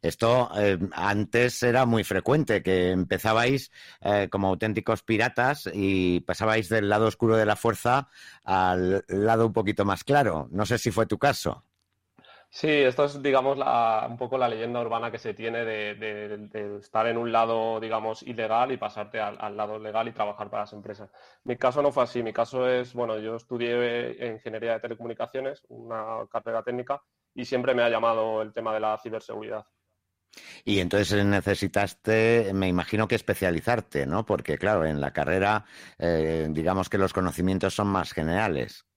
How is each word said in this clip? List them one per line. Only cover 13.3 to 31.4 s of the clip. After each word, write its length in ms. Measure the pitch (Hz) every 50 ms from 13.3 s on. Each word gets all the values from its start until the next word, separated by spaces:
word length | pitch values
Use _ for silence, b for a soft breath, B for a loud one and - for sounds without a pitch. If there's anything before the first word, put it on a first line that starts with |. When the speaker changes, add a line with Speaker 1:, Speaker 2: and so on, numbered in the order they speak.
| 131 131 127 135 139
Speaker 2:
la, 500 | 135 131 135 123 120 117 113 113 110 120
un 120 | 123 120 120
poco 180 | 127 113 131
la 100 | 131 127
leyenda 320 | 120 113 110 113 120 120 120
urbana 320 | 120 113 113 117 117 117
que 60 | 107
se 160 | 110 - 113
tiene 320 | 101 - 110 113 113 117 117
de, 300 | 113 110 107 107 104 104
de, 420 | 104 110 107 104 104 107 104 107
de 400 | 104 107 104 - 110 104 101 101
estar 300 | 101 101 _ - 110 110
en 100 | 117 117
un 160 | 117 120 120
lado, 480 | 113 113 113 113 113 113 110 113 113 110
digamos, 420 | 113 113 113 110 107 110 110 - -
ilegal 460 | - 120 110 113 107 110 117 123 135
y 60 | 131
pasarte 420 | 110 107 104 - 107 104 101 - 113
al, 200 | 107 104 107 -
al 160 | - 104 101
lado 220 | 104 107 104 107 107
legal 280 | 107 107 104 110 113
y 60 | 117
trabajar 380 | 113 - 107 104 104 - 107 104
para 140 | 113 107 104
las 80 | - 107
empresas. 360 | 104 98 104 104 104 104 - B B B B B B _
Mi 120 | 127 123
caso 240 | - - 127 127 147
no 100 | 143 143
fue 120 | 127 139 123
así. 180 | 120 - 123
Mi 120 | 117 113 107
caso 340 | - 117 113 131 131 127 127
es, 240 | 127 123 123 123
bueno, 260 | 123 120 120 113 110 110
yo 180 | 107 110 113
estudié 1000 | 117 - _ 127 117 120 120 120 120 123 120 120 120 123 123 117 110 127 117 110
ingeniería 400 | 107 _ 117 107 110 117 117 113
de 60 | 110
telecomunicaciones, 840 | - 113 117 - 117 117 113 - 117 - - 131 135 135 143 _ _ _
una 560 | 120 117 117 117 113 110 107 110 113 113 113 -
carrera 320 | - 117 - 117 113 113
técnica, 400 | 110 127 123 123 123 - 139 143 _ _ _ _ _ _ _
y 120 | 131 120
siempre 280 | - 135 123 123 135 127
me 100 | 120 120
ha 40 | 120
llamado 540 | 113 110 113 117 113 113 110 113 110 110
el 100 | 110 107
tema 220 | 104 117 113 113 110
de 60 | 107
la 180 | 110 107 110 110
ciberseguridad. 600 | - 117 110 110 - - 110 107 107 110 110 107 110 _ _ _ _ _ _ _ _ _ _ _ _ _ B B B B B B
Speaker 1:
Y 180 | B - 101 98
entonces 440 | 90 87 - 101 101 82 104 101 101
necesitaste, 1300 | 101 101 98